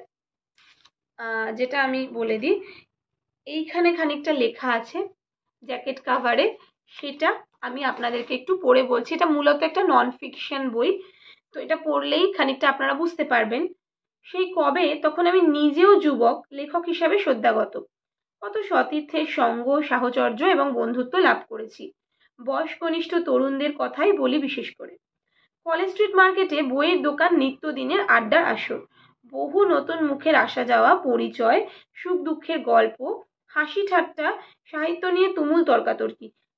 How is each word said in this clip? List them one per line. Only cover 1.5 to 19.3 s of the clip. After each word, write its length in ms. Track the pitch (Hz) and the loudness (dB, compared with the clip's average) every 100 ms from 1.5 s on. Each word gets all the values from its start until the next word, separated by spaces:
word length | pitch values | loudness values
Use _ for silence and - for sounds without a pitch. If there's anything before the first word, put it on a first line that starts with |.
যেটা 300 | 226 247 277 | -4 -2 0
আমি 260 | 269 262 262 | 0 -2 -6
বলে 260 | 233 220 214 | -6 -4 -2
দিই, 220 | 277 392 - - _ _ _ _ _ _ 277 | 0 -2 -4 -20 _ _ _ _ _ _ -10
এইখানে 460 | 311 311 339 349 | -8 -6 0 0
খানিকটা 400 | 339 311 294 311 | 2 -2 -2 -2
লেখা 400 | 285 226 - 254 | 0 0 -2 -2
আছে 360 | 233 226 359 403 _ _ _ _ _ | -2 -4 -8 -8 _ _ _ _ _
জ্যাকেট 360 | 254 247 269 262 | -12 -10 -8 -8
কাভারে, 560 | 277 254 240 240 415 - _ _ _ | -4 -2 0 2 2 0 _ _ _
সেটা 560 | - 285 294 330 427 - - | -14 -12 -2 -2 -2 -8 -14
আমি 240 | 247 254 | -10 -6
আপনাদেরকে 500 | 262 - 240 240 233 | -4 -4 -4 -4 -6
একটু 240 | 254 - 370 | -6 -2 -2
পড়ে 200 | 254 262 | 4 4
বলছি। 320 | 254 240 - | 4 0 -2
এটা 120 | 330 339 | 0 2
মূলত 360 | 294 285 294 | 4 2 2
একটা 200 | 320 440 | 0 2
নন 280 | 370 254 247 | 4 4 2
ফিকশন 600 | - - - - 269 262 | -4 -14 -14 -10 -6 -4
বই, 320 | 226 294 392 - _ - _ _ | 0 0 0 -6 _ -20 _ _
তো 80 | 302 | -10
এটা 160 | 254 311 | -4 -4
পড়লেই 560 | 311 285 285 311 381 | -2 -2 0 0 0
খানিকটা 360 | 359 269 262 285 | 0 -2 0 0
আপনারা 260 | 269 269 | 0 -2
বুঝতে 300 | 277 339 339 | -2 -4 -4
পারবেন। 440 | 294 240 214 240 370 - _ _ _ _ - | 0 0 0 -2 -4 -8 _ _ _ _ -10
"সেই 220 | - 359 349 | -6 -4 0
কবে 440 | 285 359 320 302 | 0 2 0 0
তখন 240 | 302 320 349 | -2 0 2
আমি 140 | 370 | 4
নিজেও 600 | 330 294 294 285 392 403 | 4 4 2 6 6 6
যুবক, 460 | 302 240 233 269 - | 4 2 2 0 -6
লেখক 300 | 277 294 339 339 | -12 -6 -6 -4
হিসাবে 320 | 339 330 392 | 0 0 2
সদ্যাগত। 680 | 311 226 233 220 214 - - _ _ _ _ - | 0 0 2 0 -2 -6 -14 _ _ _ _ -14
কত 160 | 403 427 | -8 -6
সতীর্থের 680 | 381 285 - 302 294 311 | -2 0 0 -4 -4 -4
সঙ্গ, 540 | 311 | -4